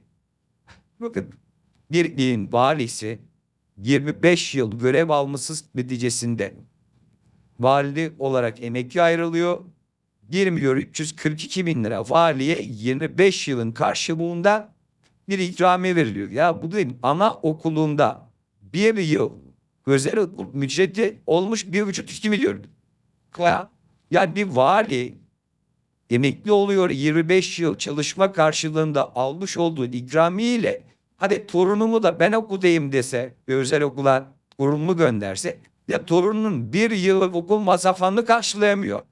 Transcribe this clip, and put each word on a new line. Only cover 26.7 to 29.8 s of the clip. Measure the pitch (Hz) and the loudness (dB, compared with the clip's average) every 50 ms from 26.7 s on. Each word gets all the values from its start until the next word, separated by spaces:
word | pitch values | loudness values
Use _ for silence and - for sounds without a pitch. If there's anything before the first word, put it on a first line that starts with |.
| 202 190 180 175 | 2 2 2 2
yirmi | - 135 143 151 151 165 165 160 | 0 0 0 2 2 2 2 4
beş | 185 190 180 185 - 170 | 2 2 2 0 -4 -4
yıl | 170 156 - - | -2 -2 -2 -4
çalışma | - - 143 151 - - - 185 196 190 | -6 -6 -4 -4 -4 -4 0 0 0 0
karşılığında | 190 180 156 156 151 - - 156 156 156 156 156 147 139 135 - - | 2 2 2 2 2 0 -4 -2 -2 -2 -2 0 0 -2 -2 -2 -2
almış | 123 131 135 151 175 202 180 - 175 | -4 -4 -4 -4 -6 -8 -6 -2 -2
olduğu | 170 170 165 - | -2 -2 0 -2